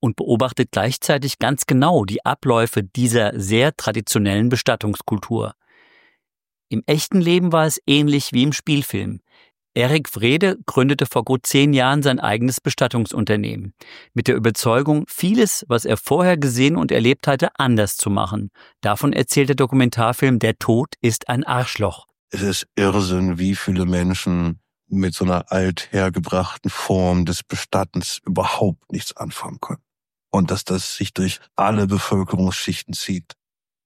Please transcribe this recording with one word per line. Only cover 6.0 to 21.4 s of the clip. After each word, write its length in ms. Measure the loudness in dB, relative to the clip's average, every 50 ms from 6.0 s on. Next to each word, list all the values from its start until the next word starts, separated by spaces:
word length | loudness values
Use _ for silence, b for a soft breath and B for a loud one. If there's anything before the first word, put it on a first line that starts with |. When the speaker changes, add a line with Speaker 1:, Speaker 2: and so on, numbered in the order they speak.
| b b b b b b _ _ _ _ _ _ _ _
Speaker 1:
Im 140 | -6 -6 0
echten 340 | 0 0 0 0 0 2 2
Leben 320 | 4 4 4 4 4 4 2
war 140 | 4 2
es 140 | 2 0 -4 _
ähnlich 460 | 2 2 4 4 4 2 2 0 0 0
wie 100 | 2 2
im 100 | 2 0
Spielfilm. 680 | -2 -2 0 0 0 0 -2 -6 -6 -6 -6 -8 -10 b b b b b b b b _ _ _
Erik 340 | 0 2 2 2 0 -2 -4
Frede 500 | -8 0 2 2 2 4 2 0 0 -2 -8
gründete 400 | -4 0 2 4 4 2 2 0
vor 180 | 0 0 -2 0
gut 220 | 0 -2 -2 -2
zehn 260 | 2 4 4 6 6 4
Jahren 300 | 4 4 4 2 2 2
sein 160 | 2 0 0
eigenes 420 | 0 -2 0 0 0 0 -2 -2
Bestattungsunternehmen. 1120 | _ -4 0 0 0 0 2 0 -2 -2 -2 -4 0 0 0 0 0 -4 -6 -8 -10 -12 -14 B B B B B B B B
Mit 140 | -4 0
der 80 | 2 0
Überzeugung, 680 | 2 2 0 0 0 0 2 2 2 2 2 0 0 0 -4
vieles, 560 | -8 -4 0 0 4 4 2 2 0 -4 -4 _
was 160 | -2 -2 0
er 120 | 0 -2
vorher 400 | -2 0 0 2 2 4 4 2
gesehen 400 | 2 2 0 2 4 2 2 2
und 140 | 2 0 0
erlebt 360 | 2 2 4 4 2 2 2
hatte, 240 | -2 0 0 0 -2 _
anders 420 | _ 0 2 4 2 2 0 -2
zu 140 | -4 -4 -2
machen. 400 | 0 -2 -2 -2 -4 -6 -8 -10 b b b b b b
Davon 320 | -2 -2 -2 0 0 -2 0
erzählt 380 | 0 -2 0 2 0 2 2
der 60 | 2
Dokumentarfilm 840 | 2 2 2 4 4 2 2 2 0 0 0 0 2 2 2 2 2
Der 180 | 2 0 0 _
Tod 360 | 0 0 2 2 2 -2 -8 _
ist 280 | 0 0 0 0 -4 -4
ein 160 | -4 -4